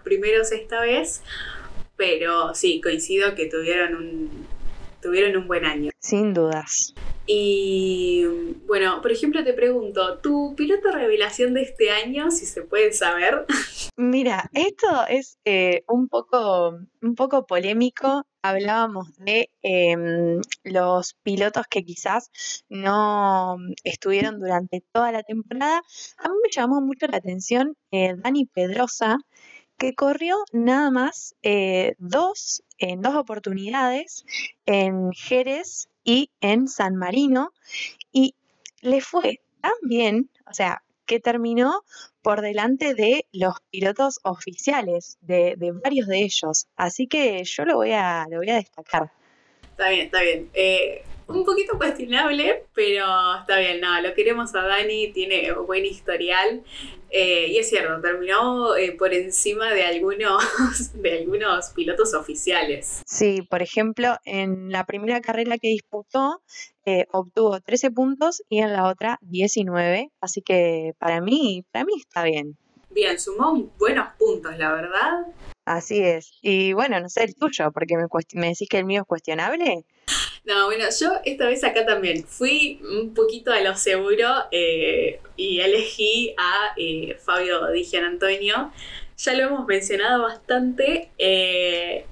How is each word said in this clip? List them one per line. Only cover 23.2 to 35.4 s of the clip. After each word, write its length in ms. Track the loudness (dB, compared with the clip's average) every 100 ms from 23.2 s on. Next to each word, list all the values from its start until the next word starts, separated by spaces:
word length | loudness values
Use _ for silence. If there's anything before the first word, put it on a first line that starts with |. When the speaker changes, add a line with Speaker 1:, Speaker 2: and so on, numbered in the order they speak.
| 2 2 0 -4 -8 -8
Speaker 2:
estuvieron 560 | -8 -4 0 0 0 -4
durante 420 | -2 -2 -2 -8 -4
toda 180 | 0 0
la 120 | -2
temporada. 580 | -6 -8 -8 -4 0 -2 -4 -16 -20 -8
A 120 | -4
mí 60 | 0
me 80 | 0
llamó 300 | 0 0 0
mucho 280 | 0 -2 -4
la 100 | -4
atención, 580 | -4 -6 0 0 0 -4 _
eh, 240 | 0 0 0
Dani 280 | 0 0 0
Pedrosa, 720 | 0 0 0 -2 0 0 0 -2 _ -20 -20 _ -4
que 160 | -4 0
corrió 400 | 2 2 0 -2 0
nada 400 | 0 2 4 4
más, 440 | 2 0 -4 -14 -4
eh, 540 | 0 2 2 2 0 -2
dos, 680 | -2 0 2 -2 -6 -8 _ -6
en 240 | -6 -2
dos 140 | 0 0
oportunidades, 1080 | -2 -6 -6 -6 -4 0 0 0 -6 -14 -12 -10 -10 -8 0
en 460 | 2 2 0 -2
Jerez 720 | -4 -2 0